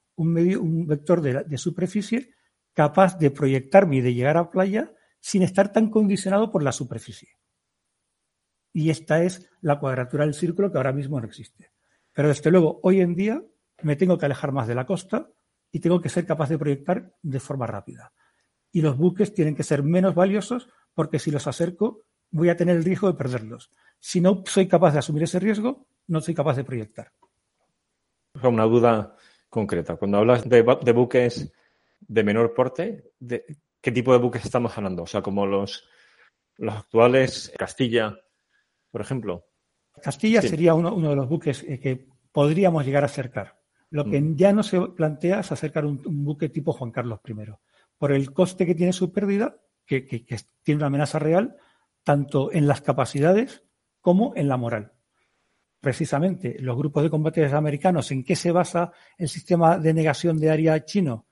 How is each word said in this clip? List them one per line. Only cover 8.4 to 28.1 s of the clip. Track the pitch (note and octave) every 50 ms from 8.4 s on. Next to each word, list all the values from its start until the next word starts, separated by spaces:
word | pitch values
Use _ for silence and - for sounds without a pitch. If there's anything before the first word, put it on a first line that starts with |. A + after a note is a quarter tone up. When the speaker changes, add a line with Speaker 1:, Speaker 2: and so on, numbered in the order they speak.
| _ _ _ _ _ _
Speaker 1:
Y | - F3 D3+ D#3+
esta | D#3 - - - D3+ D#3+ E3+
es | F#3 F#3 - - _ _ _
la | - D#3+ D3 C#3+
cuadratura | D3 C3+ C3 B2+ B2+ B2 - D3 D3
del | D3+ C#3+
círculo | - - E3+ E3 G3 G3+ G3
que | E3 C#3+
ahora | C3 C3+ C3+
mismo | C#3+ C#3 C3+ D3+ C3
no | A2
existe. | A2 - - A2+ - _ _ _ _ _ _ _ _ _ _ _ _ _
Pero | - C#3+ D3+
desde | C#3+ - - D#3
luego, | F3 F#3 E3 D3+ - - -
hoy | F#3 F#3+ F#3+
en | F3+ F3 F3
día | E3+ G3 G#3+ A3+ D#4+ - - _ _ _ _ _ _
me | - D3+ D3
tengo | C#3+ F#3+ F#3 F3+ -
que | - C#3+
alejar | C3+ - - D3
más | C3+ C#3 A#2+ A2
de | A#2+
la | B2 C3
costa | - - E3 - - - A#3+ D#4+ - _ _ _ _ _ _ _ _
y | - E3
tengo | - E3 F3 F3+
que | E3 C3+
ser | - F3+ E3+
capaz | - D#3+ D3+ D#3 C3
de | E3 D3+
proyectar | D3+ D3 C#3 C#3 C#3 - F3+ A#3 - - _ _
de | - D#3 C3 C3+
forma | - - C#3+ C3+ B2
rápida. | A2 G#2+ G2+ - - B2+ A#2+ - - _ _ _ _ _ _ _ _ _ _ _ _
Y | - E3+
los | D#3 D3+ C3 C3
buques | E3 F3+ F3+ - F3+ D#3+ -
tienen | - D#3 D3+ D3+
que | C#3 D#3
ser | - D#3 C#3
menos | C#3+ D3 E3+ F#3 F#3 F#3+ D3+
valiosos | E3+ F#3 G3 G3 G#3 F#3+ - A#3+ B3 - _ _ _ _ _ _
porque | - D#3+ D#3+ - D3
si | - E3
los | D3 C#3+ - D3
acerco | B2 - E3+ F3 F3+ - G#3 A#3+ - - _ _ _ _ _ _
voy | - D#3 E3 F3
a | E3+ E3+
tener | F3 F3 F3
el | E3+ D#3+
riesgo | F3+ F#3 - - G3
de | D#3+ C3+
perderlos. | B2+ B2+ B2 A#2+ A2 A2 A#2 A#2+ - _ _ _ _ _ _ _
Si | - - - F#3
no | E3+ F#3 G#3 G3+ F#3+
soy | - - G3+ F#3+ F#3
capaz | - E3 F3 E3 C#3+
de | D3
asumir | C3 - D#3 D3+ D#3+
ese | E3+ - F3+
riesgo, | F3 G#3+ G#3+ G#3 G#3 B3 C#4 - _ _ _ _ _ -
no | E3 D#3
soy | D3+ - D#3+
capaz | D3+ C#3 D#3 C3 B2+
de | C3
proyectar. | - C3 A#2+ G#2+ G#2+ _ - - - _ _ _ _ _ _ _ _ _ _ _ _ _ _ _ _ _ _ _ _